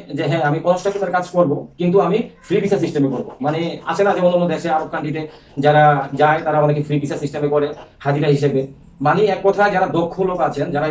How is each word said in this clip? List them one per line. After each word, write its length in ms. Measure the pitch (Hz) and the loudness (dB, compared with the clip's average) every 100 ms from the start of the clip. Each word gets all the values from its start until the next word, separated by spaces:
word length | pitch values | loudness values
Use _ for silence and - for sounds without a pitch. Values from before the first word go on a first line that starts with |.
| - | -6
যে, 100 | 147 | -6
"হ্যাঁ, 180 | 151 165 | -2 0
আমি 180 | 147 160 | 0 0
কনস্ট্রাকশনের 520 | 170 - 202 196 180 | 0 0 -2 -4 -2
কাজ 180 | 180 - | -2 0
করব, 380 | 180 143 147 - - | 0 0 -2 -8 -4
কিন্তু 220 | 175 175 | 2 2
আমি 300 | 175 220 - - | 2 0 -4 -14
ফ্রি 180 | - 196 | -2 -2
ভিসা 160 | 196 190 | 0 0
সিস্টেমে 320 | 143 151 131 | 0 0 0
করব।" 220 | 117 - - | -2 -8 -6
মানে, 360 | 143 160 165 - 170 | -4 -2 -4 -6 -6
আছে 180 | 170 | 0
না, 100 | 202 | 0
যেমন 200 | 185 180 | 2 2
অন্য 140 | 175 175 | 2 0
দেশে, 220 | 151 165 | -2 -2
আরব 180 | 156 147 | -2 -4
কান্ট্রিতে 400 | 160 147 156 151 - - 143 | -6 -6 -6 -8 -14 -12 0
যারা 480 | 147 151 151 143 - | 4 6 6 4 -2
যায়, 280 | 135 151 160 | 2 2 2
তারা 160 | 160 151 | 0 2
অনেকে 240 | 147 147 | 2 0
ফ্রি 160 | 143 147 | -2 -4
ভিসা 180 | 143 147 | -2 -6
সিস্টেমে 300 | 143 151 147 | -6 -4 0
করে 260 | 147 143 - - _ | 0 0 -6 -16 _
হাজিরা 280 | 143 147 151 | -2 0 2
হিসেবে। 400 | 139 143 135 139 - - - | 2 2 0 -4 -10 -20 -2
মানে, 220 | 143 175 208 | 0 2 2
এক 140 | 185 | 2
কথায় 280 | 196 196 202 | 2 4 2
যারা 140 | 185 175 | 2 0
দক্ষ 360 | 170 170 185 | 0 -2 -2
লোক 200 | 185 175 | -2 0
আছেন, 300 | 147 139 143 | -2 -2 -4
যারা, 180 | 143 156 | -2 -4